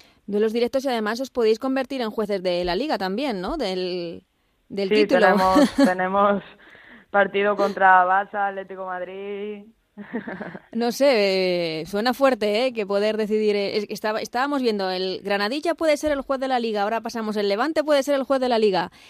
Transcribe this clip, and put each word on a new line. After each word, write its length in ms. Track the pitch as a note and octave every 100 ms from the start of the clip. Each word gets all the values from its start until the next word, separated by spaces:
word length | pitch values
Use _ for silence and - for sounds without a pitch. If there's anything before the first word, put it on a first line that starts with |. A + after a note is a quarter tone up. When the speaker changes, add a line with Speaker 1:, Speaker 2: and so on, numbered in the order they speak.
| - _ -
Speaker 1:
Duelos 260 | G3+ A3
directos 320 | A#3 A#3 C4+ C4+
y 40 |
además 300 | A#3 G#3 A#3
os 120 | C4+
podéis 260 | - A3 A3
convertir 420 | C4+ C4 B3+ C4+
en 100 | A3
jueces 300 | A3 G#3 G3
de 200 | F3+ F3
la 120 | F3 F3
Liga 220 | D4+ A3
también, 420 | F#3+ G3+ C#4+ G3+
¿no? 160 | F3 G#3+
Del, 680 | G#3+ F#3 F3+ F3+ E3+ F#3 _ _ _ _ _
del 200 | G3+ G3
Speaker 2:
Sí, 60 | G#3+
Speaker 1:
título. 260 | G3+ F3+
Speaker 2:
tenemos, 540 | F#3+ F#3+ F#3 F#3+ C4+ -
Speaker 1:
<laughs> 0 |
Speaker 2:
tenemos 680 | C4+ F#3 F#3 G3 G3+ G3+ - - - - - - _
partido 440 | G3+ F#3+ G3 G3+ G3+
contra 480 | G3+ F#3+ F#3+ F#3 F3+
Barça, 420 | F#3+ G3+ G#3 G3+
Atlético 360 | G3 F#3+ F#3+ F#3
Madrid. 800 | F3+ F3+ F#3+ G3+ G3+ G#3 G#3 G#3+ _ _ -
<laughs> 80 | - A3+ - F#3+ - - -
Speaker 1:
No 180 | A3+ A#3+
sé, 880 | - C#4 A#3 G3+ F#3+ F#3 F3 E3+ D#3+
eh, 40 | E3
suena 280 | G3+ A#3+
fuerte, 520 | B3 C4+ A#3 G#3 G#3 C4
¿eh? 80 |
Que 120 | A#3 G3
poder 300 | G3+ G#3 G#3+
decidir, 400 | G#3+ G#3+ G#3+ G3+
eh, 220 | G3+ G#3+
es 100 | G#3
que 60 |
estaba, 260 | G#3 A3 G#3+
estábamos 420 | - A#3+ C#4+ C#4+
viendo 280 | B3 G#3 F#3+
el 320 | F#3 F#3 F#3
Granadilla 500 | G3 G3+ G#3 C#4+ F4
puede 220 | D#4 D#4+ D4
ser 160 | D4+
el 80 | C#4
juez 180 | C4 C4+
de 80 | C4+
la 100 | B3+
Liga, 220 | A#3 G#3
ahora 180 | G3+ A3+
pasamos 380 | A3+ A3+ G#3+ G#3+
el 100 | G3+
Levante 340 | G3+ C#4+ D#4+
puede 220 | D4 C#4+
ser 120 | C4+ C#4
el 80 |
juez 180 | B3+ C4+
de 80 | B3+
la 100 | A3+
Liga. 320 | G#3+ F3+ F3 - -